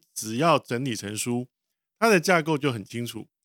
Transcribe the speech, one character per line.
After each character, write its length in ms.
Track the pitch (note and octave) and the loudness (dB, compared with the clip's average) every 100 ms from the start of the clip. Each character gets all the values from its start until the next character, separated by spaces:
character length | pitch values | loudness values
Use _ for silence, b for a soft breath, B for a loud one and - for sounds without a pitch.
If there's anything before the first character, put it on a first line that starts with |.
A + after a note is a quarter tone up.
| _ | _
只 240 | - G#2+ A#2 | -12 -6 0
要 200 | E3 C#3+ | 4 2
整 280 | - A#2+ C#3 | 2 -4 -4
理 100 | A2 | -6
成 180 | G2+ | -8
书， 360 | G#2 A#2+ B2 B2 _ _ _ _ - | -6 -4 -4 -6 _ _ _ _ 0
它 80 | A3+ | 4
的 100 | F#3 | 4
架 240 | E3+ E3+ | 4 2
构 160 | D3+ D3 | 2 -2
就 140 | C#3+ | -2
很 100 | A#2 | -4
清 240 | F#2 A#2 A#2 | -6 -8 -8
楚， 220 | A2 - _ | -10 -16 _